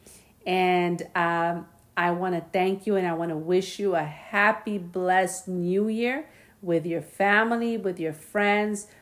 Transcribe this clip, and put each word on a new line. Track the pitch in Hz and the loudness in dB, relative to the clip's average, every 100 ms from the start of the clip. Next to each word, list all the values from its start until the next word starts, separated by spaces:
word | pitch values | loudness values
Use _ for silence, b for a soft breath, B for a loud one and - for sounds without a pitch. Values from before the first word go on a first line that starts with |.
| b b b b - | b b b b -4
And, | 185 180 180 175 170 - 180 | 0 2 2 2 -2 -4 -2
um, | 170 170 170 170 - _ _ - | 0 0 -2 -4 -8 _ _ -2
I | 175 | 0
wanna | 175 185 175 165 | 0 -2 -4 -2
thank | 190 185 190 214 | 0 0 -2 0
you | |
and | 196 180 | 0 0
I | |
wanna | 165 170 156 | -2 -4 -4
wish | 160 185 175 - | 0 0 0 -4
you | 202 170 | 0 0
a | |
happy, | 151 - - 202 202 220 220 208 | -2 -8 -4 2 2 2 -4 -6
blessed | 175 190 180 185 180 - - | -6 -2 2 4 2 -2 -6
New | 180 175 190 214 | -4 0 0 0
Year | 220 240 269 311 b b b | 0 -2 -4 -8 b b b
with | 180 165 165 | 0 0 0
your | 165 | -4
family, | - - 196 208 226 233 233 226 | -6 0 4 4 4 0 0 -2
with | 190 175 | -4 -4
your | 160 | -6
friends, | 156 - 208 208 208 214 202 - b | -6 -6 0 2 2 0 -4 -8 b